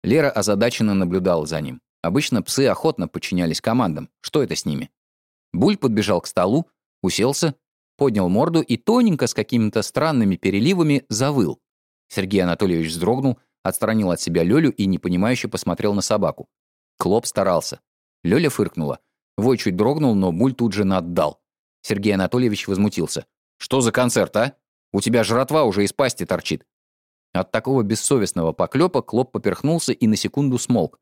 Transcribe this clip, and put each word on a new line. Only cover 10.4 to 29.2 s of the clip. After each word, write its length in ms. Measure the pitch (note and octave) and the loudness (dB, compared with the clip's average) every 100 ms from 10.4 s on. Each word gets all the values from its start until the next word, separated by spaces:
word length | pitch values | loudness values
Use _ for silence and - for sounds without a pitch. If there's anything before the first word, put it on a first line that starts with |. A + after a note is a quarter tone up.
| F#2+ G2 C3+ F#3+ D#3 C#3+ _ | 0 0 0 2 2 0 _
завыл. 500 | G#2+ C3+ C#3 E2+ - _ _ _ _ _ | -2 0 2 0 -4 _ _ _ _ _
Сергей 360 | - F#2+ G2 | -6 0 0
Анатольевич 480 | F2 E2+ G2 E2 D#2+ | 2 0 0 0 -2
вздрогнул, 460 | E2 F2+ B2+ C3+ B2 _ _ | -2 -2 0 0 -4 _ _
отстранил 500 | F#2+ - A2 A2 F#2+ | -6 -2 -2 0 0
от 100 | E2+ | -2
себя 220 | - E2+ | -2 0
Лёлю 280 | E2+ G#2 B2 | 2 4 2
и 140 | - G2 | 0 0
непонимающе 640 | F2+ F2+ F2+ G#2+ B2 - | 0 0 0 0 0 -4
посмотрел 440 | - - F2 G#2+ | -6 -4 -2 -2
на 60 | G2+ | -2
собаку. 480 | - G#2+ E2+ - - _ _ _ _ _ | 0 0 0 -4 -16 _ _ _ _ _
Клоп 280 | F2+ G#2+ - | 0 0 0
старался. 560 | - G2 E2+ - - _ _ _ _ | -2 2 0 -2 -14 _ _ _ _
Лёля 260 | E2+ A#2 D#3+ | 0 2 2
фыркнула. 500 | - G#2 - D2 C2+ _ _ _ - | 0 -4 -2 -6 -6 _ _ _ -2
Вой 220 | A2+ A#2+ | 0 2
чуть 180 | G#2 F2+ | -2 0
дрогнул, 400 | G#2+ D3+ C#3+ G2+ | 0 2 2 2
но 160 | F#2+ | 0
Буль 220 | E2+ C3 | 2 0
тут 180 | B2+ A#2 | 0 -2
же 140 | G2 G2 | 0 0
наддал. 560 | F#2 E2+ F2 D2+ - _ _ _ _ | 0 -2 -2 -2 -4 _ _ _ _
Сергей 320 | - G2+ G#2 | -6 -2 0
Анатольевич 560 | G2 F#2 B2 B2 G#2 - | 0 0 0 0 -2 -4
возмутился. 560 | F#2+ G#2 - D#2 - - _ _ _ | 0 0 0 -4 -6 -12 _ _ _
«Что 240 | - C3 | -2 0
за 100 | A#2 | 2
концерт, 420 | B2 B2 A#2 F2+ G#2 | 2 0 0 0 0
а? 180 | B2+ - _ _ _ | -2 -4 _ _ _
У 80 | G2+ | -4
тебя 240 | A2 A#2 G#2+ | 0 0 2
жратва 400 | A#2 C3+ D#3 B2+ | 0 2 2 2
уже 180 | G2 | 2
из 80 | G2+ | -2
пасти 340 | - C3+ - E2+ | 0 -2 -2 -4
торчит». 400 | F2 - D2+ _ _ _ _ _ _ _ | -4 -4 -8 _ _ _ _ _ _ _
От 180 | F2+ F#2+ | -6 -2
такого 320 | A2+ B2+ C3+ | -4 0 0
бессовестного 720 | G#2 A2 - C#3 G2 - E2 | 0 -2 0 0 0 0 -2
поклёпа 480 | D2+ F2 C3 F3+ C#3 | -2 -2 0 0 0
Клоп 320 | - A2 | -2 -2